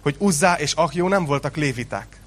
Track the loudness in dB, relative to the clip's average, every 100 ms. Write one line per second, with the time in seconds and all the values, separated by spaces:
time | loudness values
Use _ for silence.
0 | -2 0 0 4 2 2 -2 0 0 0
1 | 2 2 2 -2 -2 -2 -2 -2 -6 -8
2 | -10 -20